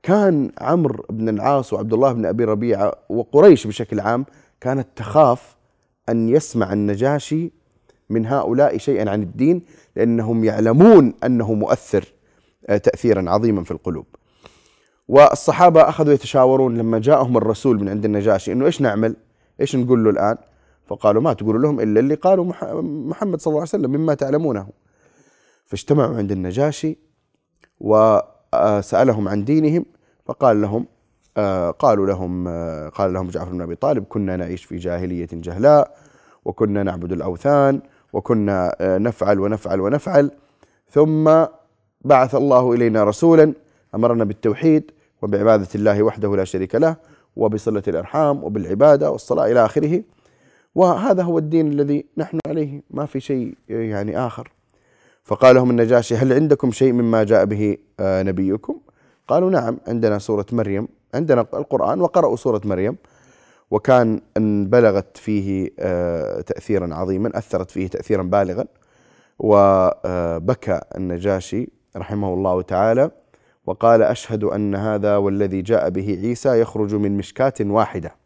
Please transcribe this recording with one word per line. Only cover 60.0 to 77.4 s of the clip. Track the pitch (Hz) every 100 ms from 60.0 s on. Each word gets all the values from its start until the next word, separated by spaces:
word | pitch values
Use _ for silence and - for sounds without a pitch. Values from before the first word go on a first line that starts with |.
| 113 104
سورة | - 104 98
مريم، | 117 104 98 113 _ _
عندنا | 127 160 123
القرآن." | 110 - 147 131 - 165
وقرأوا | 175 180 147 117
سورة | 131 107 101
مريم، | 92 101 175 _ _ _ _ _ _ _
وكان | 107 - 127 117 110 _ -
أن | 107 104 98
بلغت | 123 113 98 95 -
فيه، | - 104 98 95 92 -
آه، | 92 90 87 85 57 50
تأثيرًا | 87 - - 101 87 78
عظيماً، | 92 95 117 -
أثرت | - 90 90
فيه | - 92
تأثيرًا | 87 - 101
بالغاً، | 90 101 92 92 - _ _ _ _ _ _ _
وبكى | 107 101 98 98 92 - - 90 85 82 90 127 - 85 - -
النجاشي | 92 87 98 95 - 104 123 _ _ 98
رحمه | 95 104 98
الله | 90 95 92
تعالى | 87 92 107 117 156 _ _ _ _ _ -
وقال: | 95 117 117
"أشهد | 110 113 - 113
أن | 104 104 104 98
هذا | 107 107 104 104
والذي | 101 98 98 95
جاء | 92 110 -
به | 92 101 90
عيسى | 110 120 139 117
يخرج | 113 107 104 104
من | 104 101
مشكاة | 95 -